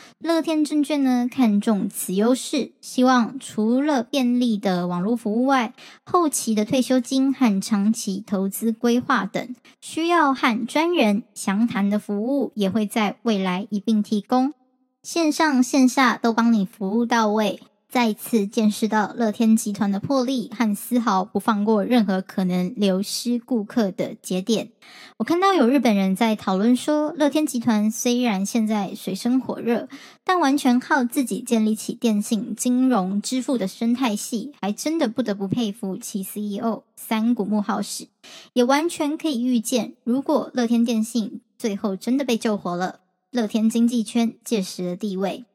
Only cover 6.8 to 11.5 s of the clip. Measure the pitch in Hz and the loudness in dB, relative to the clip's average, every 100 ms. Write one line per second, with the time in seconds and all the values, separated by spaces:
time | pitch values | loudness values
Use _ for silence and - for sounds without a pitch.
6.8 | 240 254 247 269 269 262 247 190 - 202 | 2 0 0 0 0 2 2 2 0 2
7.8 | 202 226 - 190 - 196 196 - 226 226 | 2 0 -2 -6 -4 -2 -2 -2 -4 0
8.8 | 240 240 240 240 196 - 247 247 - _ | 0 0 0 -2 -2 -6 -8 -12 -20 _
9.8 | - 311 339 349 294 262 285 208 226 294 | -10 -4 2 4 2 2 0 0 -2 0
10.8 | 330 349 214 202 - - - | 2 2 2 0 -4 -6 -2